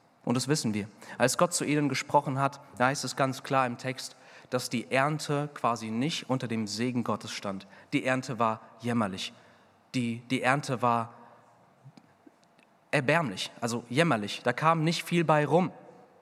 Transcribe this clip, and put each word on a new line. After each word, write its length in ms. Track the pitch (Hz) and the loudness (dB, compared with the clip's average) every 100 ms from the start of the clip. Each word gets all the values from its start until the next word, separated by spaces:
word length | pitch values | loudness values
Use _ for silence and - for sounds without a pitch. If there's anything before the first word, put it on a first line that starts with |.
| _ _ | _ _
Und 120 | - 123 | -2 -2
das 120 | 135 | 0
wissen 280 | 151 117 104 | 0 0 -2
wir. 120 | 101 - - - | -4 -10 -12 0
Als 220 | 127 - | 2 4
Gott 160 | 175 - | 0 0
zu 100 | 135 | 0
ihnen 240 | 147 143 | 0 0
gesprochen 480 | 127 - 147 143 135 | -2 0 0 2 0
hat, 240 | 139 - - - | -2 -2 -10 0
da 80 | 123 | 0
heißt 180 | 143 | 0
es 120 | 127 - | -4 -2
ganz 260 | 135 131 | -2 -2
klar 240 | - 135 123 | -2 0 0
im 140 | 117 | -2
Text, 360 | 131 127 - - - - - | -8 -8 -10 -16 -20 -20 -6
dass 200 | 127 - | -4 -2
die 220 | 117 - | -6 -2
Ernte 580 | 127 143 151 151 143 147 | 0 2 -2 -4 -4 -4
quasi 360 | - 123 117 110 | -2 -2 -2 -4
nicht 400 | 113 147 - - | -2 -2 -4 -2
unter 180 | 127 120 | -2 -2
dem 200 | 113 104 | -4 -4
Segen 360 | 104 127 120 | -2 -2 0
Gottes 280 | 113 104 110 | -2 -2 -4
stand. 360 | - 104 98 - - - | -8 -6 -8 -10 -20 -4
Die 120 | 143 131 | -2 0
Ernte 340 | 131 127 110 | 0 -2 0
war 220 | 113 110 - - | 0 0 -8 -10
jämmerlich. 520 | 117 117 101 95 - - - - _ _ _ | -2 0 0 -2 -8 -12 -20 -20 _ _ _
Die, 260 | 131 117 117 - | -4 -2 -4 -4
die 120 | 131 | 0
Ernte 400 | 120 143 143 117 | 2 2 0 0
war 320 | 120 117 113 - - - - _ _ _ 135 - - _ - _ _ _ _ _ _ | 2 2 -2 -10 -20 -20 -20 _ _ _ -20 -20 -20 _ -20 _ _ _ _ _ _
erbärmlich, 600 | 143 135 160 139 92 - - | 0 4 2 2 -4 -8 -6
also 220 | 120 117 - | -4 -4 -2
jämmerlich. 520 | 123 170 113 101 - | 2 4 2 -2 -4
Da 100 | 123 | -2
kam 300 | - 156 165 | 2 2 4
nicht 200 | 156 165 | 2 0
viel 200 | - 170 | 0 2
bei 220 | 160 151 147 | 4 4 6
rum. 260 | 165 165 - - - - _ | 4 4 -2 -18 -20 -20 _